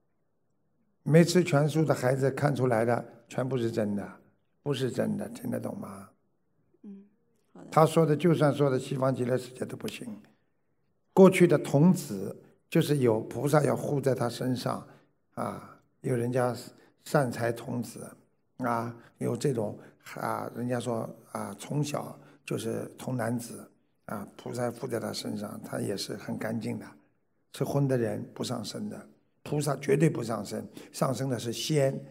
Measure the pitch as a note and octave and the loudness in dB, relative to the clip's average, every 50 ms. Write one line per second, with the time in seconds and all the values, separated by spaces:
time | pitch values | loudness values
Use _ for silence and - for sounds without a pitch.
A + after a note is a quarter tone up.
0 | _ _ _ _ _ _ _ _ _ _ _ _ _ _ _ _ _ _ _ _ | _ _ _ _ _ _ _ _ _ _ _ _ _ _ _ _ _ _ _ _
1 | - C#3+ D3 E3+ E3 E3+ - F#3 E3 - D3 C#3+ D3+ D3 D3 D#3+ D#3 C#3 C3 - | 0 6 8 8 8 8 6 4 4 4 4 4 4 4 4 2 4 4 4 2
2 | C3 B2 C3+ A#2+ C3 C3 - - C#3 D3 C#3 A#2+ B2+ B2+ A#2 A2 A#2 A#2+ A#2+ A#2+ | 4 2 2 2 2 0 0 2 0 0 2 2 2 2 4 2 2 2 2 0
3 | - - - - - - - A#2+ C#3 B2+ C3+ B2 A2+ A2+ A2 A2+ G#2+ G#2 G#2 G2+ | -2 -6 -16 -20 -16 -8 -4 -4 -2 -2 -2 -2 -2 -2 0 0 -2 -2 -2 -4
4 | F#2+ F#2+ - - _ _ _ _ _ _ _ _ - D3 C#3 A#2+ C3 A#2+ - A2+ | -6 -8 -14 -18 _ _ _ _ _ _ _ _ -6 -4 -4 -2 -2 -4 -2 -2
5 | A2 A2 G#2 G2+ G2 - - - - - - A#2 A2+ - - - - G2+ G2 G2 | -2 -2 -2 -4 -6 -8 -10 -10 -8 -6 -6 -4 -6 -6 -8 -8 -10 -12 -14 -16
6 | G2 - _ _ _ _ _ _ _ _ _ _ _ _ _ _ - G3+ G3 G3 | -18 -20 _ _ _ _ _ _ _ _ _ _ _ _ _ _ -20 -18 -18 -18
7 | G3+ _ _ _ _ _ _ _ _ _ - - - - - D#3 D#3+ D3+ - E3+ | -20 _ _ _ _ _ _ _ _ _ -20 -20 -8 0 6 6 6 6 6 4
8 | D#3+ D3 D3+ D3 - F3 D#3 A#2+ D3+ C#3+ B2 - D3 C#3 C3 B2+ - - D3 B2+ | 4 4 4 4 4 4 4 6 4 4 4 4 2 2 2 0 -2 -2 -2 0
9 | C3 C3+ C3 A2+ B2 A#2+ B2+ B2 - - - - B2+ A#2+ B2+ A#2+ - A2 - - | 0 0 0 0 0 0 0 -2 -2 -4 -8 -8 -8 -8 -8 -8 -8 -10 -10 -10
10 | B2+ A#2 G#2 G2 - - _ _ _ _ _ _ _ _ _ _ _ _ _ _ | -10 -12 -14 -14 -16 -20 _ _ _ _ _ _ _ _ _ _ _ _ _ _
11 | _ _ - F#3+ F#3+ F#3 F#3 - F3 D3+ D3+ D3 - - - E3 D#3 F#3 E3+ - | _ _ 8 10 10 10 10 8 6 6 6 4 2 2 4 6 6 6 6 4
12 | - - G#2 F#2+ G2 A2 - - - - _ _ _ - - E3+ C#3 B2 D3 C#3+ | 0 -8 -8 -6 -8 -8 -10 -12 -18 -20 _ _ _ 0 2 2 2 4 2 4
13 | B2 A#2 A2 A2 A2 - - A#2+ C3+ C#3+ D3 D3 - B2+ A#2 - - - D3 C3+ | 4 4 4 2 0 -6 -6 -4 0 4 4 4 4 4 0 0 -2 -2 -2 0
14 | A#2+ C3+ B2 - A#2+ A#2+ A#2+ - C3 B2+ B2+ A2 - B2 A2+ G2 - - - - | 0 0 0 0 -2 -4 -4 -2 -2 -2 -2 -2 -2 -4 -4 -6 -8 -14 -20 -20
15 | _ _ _ _ _ _ - B2 A#2+ G#2 F#2+ F#2+ - - - - _ _ _ _ | _ _ _ _ _ _ -8 -6 -6 -6 -6 -10 -14 -18 -20 -20 _ _ _ _
16 | - C3 C3 A#2+ A#2+ B2 B2+ B2+ B2 B2 A#2+ - - - - - - _ _ _ | -4 -2 -2 0 0 0 0 0 0 0 -2 -4 -10 -16 -18 -20 -20 _ _ _
17 | - - - D3+ C3+ A#2+ - - A#2+ A#2 A#2 - - C3 B2 A#2+ A2 - - - | -6 0 2 2 2 2 -2 -2 -2 -2 -2 -4 -6 -8 -6 -6 -6 -8 -10 -14
18 | - - - - _ _ _ _ _ _ _ - B2+ A#2 A#2+ A#2 A#2 A#2+ A#2 - | -14 -16 -18 -20 _ _ _ _ _ _ _ -6 -4 -2 -2 -2 -2 -6 -8 -12
19 | - - _ - B2+ B2 A#2+ A#2 - C#3+ B2+ A2+ G#2 G#2 - - - - - _ | -18 -18 _ -6 -4 -4 -2 0 0 0 0 0 -2 -4 -6 -10 -16 -20 -20 _
20 | - - - - - A2+ A2 A2 A2 A#2+ - A#2 B2 B2 B2+ A#2+ G#2+ B2 A2+ A2+ | -20 -16 -10 -6 -4 -4 -4 -4 -6 -8 -8 -6 -4 -4 -4 -2 -2 -2 -4 -4
21 | - - - - - - - A2 G#2+ G2+ G2+ - - - C#3+ D3 C#3+ - - A#2 | -4 -6 -10 -16 -16 -12 -10 -10 -8 -8 -10 -12 -10 -6 -2 -2 -2 -2 -4 -6
22 | A2 - - - - - - _ - - C#3 G#2+ G#2+ A2+ A2+ A2 - - - - | -6 -8 -12 -18 -20 -20 -20 _ -10 -8 -6 -6 -4 -4 -6 -6 -8 -10 -12 -10
23 | - B2+ C3 B2 A2 A#2 B2 A#2 - - A2 G2+ - - _ _ _ _ _ _ | -8 -6 -4 -2 -2 -2 -2 -4 -4 -8 -14 -14 -16 -18 _ _ _ _ _ _
24 | _ - - G#2 G2+ - - - - B2+ A#2+ A#2+ B2 A#2+ A#2 - C#3 B2+ A#2+ A2 | _ -10 -10 -8 -10 -12 -14 -14 -12 -10 -6 -4 -4 -4 -4 -6 -8 -6 -4 -4
25 | G#2+ G#2 G2+ - - A#2+ A2 G#2 G#2 - - - - - - - A#2+ A2+ G2 F#2+ | -4 -4 -6 -6 -6 -6 -6 -6 -6 -8 -10 -12 -12 -8 -6 -4 -4 -4 -4 -4
26 | - - - - - A#2 A2+ - - A2 A#2 A2+ G#2+ A#2+ - G#2 - - - - | -6 -8 -8 -10 -8 -8 -8 -6 -6 -6 -6 -4 -4 -6 -6 -8 -10 -14 -18 -20
27 | _ _ _ _ _ _ _ _ _ _ - - C#3 - - C#3+ C#3 C3 C3+ A#2+ | _ _ _ _ _ _ _ _ _ _ -6 -6 -4 0 0 0 2 2 2 2
28 | A2+ G#2+ G#2 G#2+ - - - - A#2 A2 B2 A#2 G2+ - - A#2+ G#2 G#2 G#2 - | 0 0 -2 -4 -8 -10 -10 -8 -6 -6 -6 -6 -8 -8 -8 -8 -8 -8 -10 -12
29 | - - _ _ _ _ _ _ - - D3 D3+ C#3+ D3 C#3 - - C#3 C3+ D3+ | -16 -20 _ _ _ _ _ _ -8 -6 -4 -2 -2 -2 -4 -2 0 2 4 6
30 | E3 D3+ - B2+ A#2 A2 A2+ G#2 G2 G#2 G#2+ G#2+ G2+ - - - - - - - | 4 4 4 2 -4 -4 -4 -4 -6 -6 -6 -8 -8 -8 -12 -18 -18 -10 -4 -2
31 | D#3+ C3+ B2 G#2+ C3+ C3+ B2 G#2 G#2+ A#2 A2 - - - D#3 D3 C3+ C3+ C3+ - | 0 0 0 -2 -2 -4 -4 -4 -4 -6 -6 -6 -4 0 2 2 2 2 0 -2
32 | - - | -10 -14